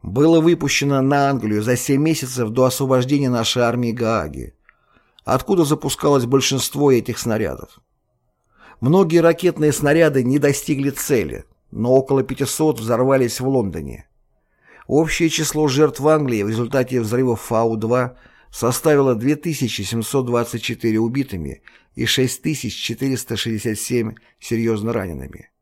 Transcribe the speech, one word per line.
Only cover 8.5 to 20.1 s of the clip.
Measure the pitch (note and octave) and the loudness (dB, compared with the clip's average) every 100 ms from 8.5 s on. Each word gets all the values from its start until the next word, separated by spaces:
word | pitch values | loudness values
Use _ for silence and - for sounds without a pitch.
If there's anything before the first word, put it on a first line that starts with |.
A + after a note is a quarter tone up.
| _ - - | _ -20 -4
Многие | A#2+ F#3 F3 E3+ | 2 4 4 4
ракетные | E3 E3+ F3+ D#3+ D3+ | 4 4 0 2 0
снаряды | C3+ C#3+ D#3+ D#3 C3+ | 2 2 4 4 2
не | B2 C#3+ | 2 2
достигли | C#3+ C#3 - C#3 C#3 | 2 0 -2 -2 -2
цели, | C#3+ - B2+ D#2+ A1+ - _ _ | -4 0 0 0 -8 -16 _ _
но | - A#2 | -4 4
около | C3 C3+ C3+ | 4 4 -2
пятисот | B2+ C3 C#3 - D#3 B2 | 0 -4 -4 0 0 0
взорвались | A2 A#2 C3 C3+ A#2+ - | -2 0 2 2 2 -2
в | B2+ | -2
Лондоне. | C3+ G2+ E2 C#2+ A#1 - _ _ _ _ _ _ - - | 0 -2 -6 -10 -14 -20 _ _ _ _ _ _ -20 0
Общее | C#3 D#3+ - E3 | 0 2 0 0
число | D#3+ D3+ D3+ D3+ | 0 -2 0 0
жертв | C3 D3+ - | 4 2 2
в | D3 | 2
Англии | D#3 C#3 A2 | 2 2 -2
в | G2+ | -2
результате | A2+ A#2 C3+ B2 B2+ | -2 -2 -2 0 -2
взрывов | A2 B2 C3 A2 | 0 0 0 -2
фау-два | - A2 A#2 A2 A2 B2 B2 B2 _ _ _ | -2 0 0 0 0 0 -2 -8 _ _ _
составило | - A#2 B2 D#3+ C#3+ C3+ A2+ | -4 -2 0 2 4 4 2
две | B2 D3 | 0 -2
тысячи | F3 C#3+ B2 - | -4 -4 -4 -4
семьсот | G2 A#2 G#2+ | -6 -4 -2